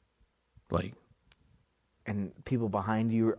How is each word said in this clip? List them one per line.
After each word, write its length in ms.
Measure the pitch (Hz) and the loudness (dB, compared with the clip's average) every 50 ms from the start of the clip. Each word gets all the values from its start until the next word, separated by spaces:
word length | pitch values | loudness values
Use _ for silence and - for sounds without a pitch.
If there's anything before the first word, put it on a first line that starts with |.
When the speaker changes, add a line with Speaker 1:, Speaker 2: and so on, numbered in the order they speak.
| _ _ _ _ _ _ _ _ _ _ _ - _ _ | _ _ _ _ _ _ _ _ _ _ _ -20 _ _
Speaker 1:
Like, 240 | - 85 92 - - - _ _ _ _ _ _ - - _ _ _ _ _ _ _ _ _ _ _ _ _ | -2 -2 -2 -4 -10 -16 _ _ _ _ _ _ -20 -20 _ _ _ _ _ _ _ _ _ _ _ _ _
Speaker 2:
And 260 | - 104 101 98 90 - - - | -6 -4 -4 -4 -6 -8 -14 -4
people 240 | - 135 120 117 104 | -2 -2 0 0 0
behind 440 | 95 101 95 104 110 110 113 117 | 0 0 0 2 0 2 2 2
you 240 | 113 113 113 113 107 | 2 4 4 2 2